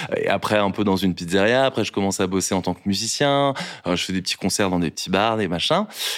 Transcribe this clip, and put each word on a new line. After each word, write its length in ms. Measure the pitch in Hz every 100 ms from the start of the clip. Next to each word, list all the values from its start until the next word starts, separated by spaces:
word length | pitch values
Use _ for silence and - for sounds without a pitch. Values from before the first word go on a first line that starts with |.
| - -
Et 120 | -
après, 300 | 98 - 107
un 140 | 101
peu 120 | 98
dans 120 | 101 95
une 180 | 95
pizzeria. 500 | 82 85 95 104 127
Après, 220 | 135 123 101
je 60 |
commence 280 | - 98 -
à 60 | 95
bosser 300 | 95 - 95
en 80 |
tant 100 | 90
que 60 | 87 101
musicien. 680 | 98 113 - 143 139 139 135 180 - -
Euh, 100 | 87
je 80 |
fais 100 | -
des 100 | 95
petits 120 | 87 -
concerts 360 | 95 - 101
dans 80 | 90
des 100 | 82
petits 220 | - -
bars, 260 | 95 110 110
des 100 | 98
machins. 380 | 87 - 165 214 - -